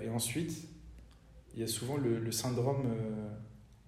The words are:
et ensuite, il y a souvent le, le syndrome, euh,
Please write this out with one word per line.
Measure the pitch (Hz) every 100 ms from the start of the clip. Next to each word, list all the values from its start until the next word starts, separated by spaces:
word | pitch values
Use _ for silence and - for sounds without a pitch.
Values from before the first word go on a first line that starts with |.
et | 113
ensuite, | 117 113 156 165 156 - - - - - - - - -
il | 113
y |
a | 113
souvent | - 123 143
le, | 127 113
le | 113
syndrome, | 117 127 120 127 139
euh, | 123 113 110 107 107 107 - - - -